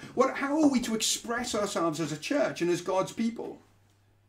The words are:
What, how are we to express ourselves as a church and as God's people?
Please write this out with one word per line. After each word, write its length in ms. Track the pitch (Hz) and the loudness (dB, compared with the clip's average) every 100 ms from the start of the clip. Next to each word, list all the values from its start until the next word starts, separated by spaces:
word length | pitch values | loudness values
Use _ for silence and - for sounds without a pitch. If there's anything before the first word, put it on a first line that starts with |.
| - - | -4 2
What, 200 | 269 - | 2 2
how 260 | 277 302 | 0 4
are 80 | 302 | 4
we 100 | 254 | 4
to 140 | - 220 | 0 -2
express 600 | - - 220 233 240 220 | 0 -2 -2 -4 -2 -2
ourselves 440 | 202 202 165 156 | -2 0 0 0
as 120 | 151 | -2
a 60 | 151 | -4
church 440 | - 285 254 139 | -2 0 0 0
and 80 | 175 | 0
as 120 | 175 | 0
God's 320 | 175 185 185 | 0 0 0
people? 460 | - 233 226 - - - _ _ _ _ _ | 0 -2 -2 -8 -10 -18 _ _ _ _ _